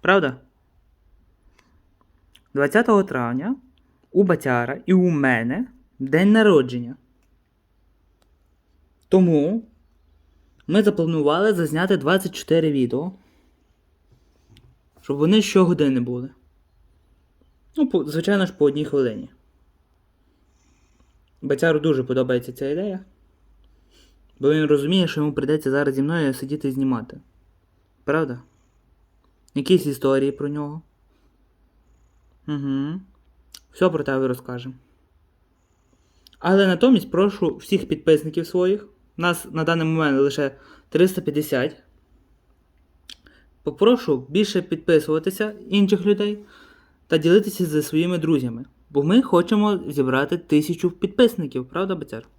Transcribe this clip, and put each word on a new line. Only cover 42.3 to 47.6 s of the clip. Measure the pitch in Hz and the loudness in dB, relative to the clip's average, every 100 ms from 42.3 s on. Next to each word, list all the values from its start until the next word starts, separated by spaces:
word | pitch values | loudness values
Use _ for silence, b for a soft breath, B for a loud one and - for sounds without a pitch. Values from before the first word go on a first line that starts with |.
| _ _ _ _ _ _ _ _ - b b b _ | _ _ _ _ _ _ _ _ -20 b b b _
попрошу | - 139 208 247 - 135 127 | -12 2 2 2 0 -4 -2
більше | 160 208 185 | -2 0 -2
підписуватися | 180 160 - 160 151 156 160 190 214 208 - | -4 -6 2 2 2 -2 -4 -4 -8 -8 -2
інших | 202 196 202 190 | 2 2 2 2
людей | 202 208 208 208 b b b b b _ | 0 0 -6 -14 b b b b b _
та | 165 | 0
ділитися | 160 190 196 - | 4 4 4 -4